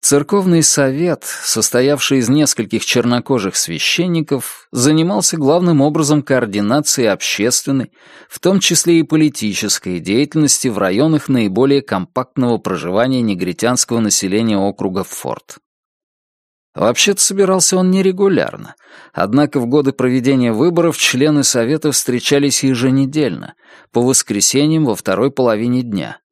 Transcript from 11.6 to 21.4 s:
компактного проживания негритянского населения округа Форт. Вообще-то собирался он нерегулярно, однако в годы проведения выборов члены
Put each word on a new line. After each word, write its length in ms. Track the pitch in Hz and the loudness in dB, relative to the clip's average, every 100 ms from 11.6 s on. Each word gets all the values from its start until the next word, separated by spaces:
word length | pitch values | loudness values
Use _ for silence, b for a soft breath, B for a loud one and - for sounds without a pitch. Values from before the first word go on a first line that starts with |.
| 135 139 | 2 2
компактного 800 | 139 101 90 - 123 - 123 113 | 0 -6 -4 -6 -6 -2 -2 -2
проживания 640 | - 92 78 95 123 131 | -2 -6 -2 -2 0 0
негритянского 800 | 113 95 90 87 113 127 - 117 | -2 -2 -4 -2 -2 -2 -2 -2
населения 580 | 107 - 98 101 113 104 | 0 -2 -2 -2 0 0
округа 460 | 98 95 95 92 | -2 -4 -6 -6
Форт. 540 | 92 - - - _ - _ _ _ _ _ _ _ _ _ _ _ - | -8 -10 -10 -10 _ -20 _ _ _ _ _ _ _ _ _ _ _ -2
Вообще-то 460 | 127 123 - 196 | -2 2 0 0
собирался 560 | - 196 190 190 - 185 | -2 0 2 2 2 2
он 120 | 185 | 2
нерегулярно, 840 | 185 190 185 196 156 78 - - - B B B | 2 2 2 2 2 -2 -6 -18 -20 B B B
однако 460 | - 95 123 147 147 | -4 0 2 2 0
в 60 | 120 | 0
годы 260 | 143 135 | 2 0
проведения 600 | 131 127 127 123 135 123 | 0 0 2 2 2 2
выборов 460 | 110 160 170 170 - | 2 2 2 0 0
члены 440 | - 127 151 147 | -2 2 2 2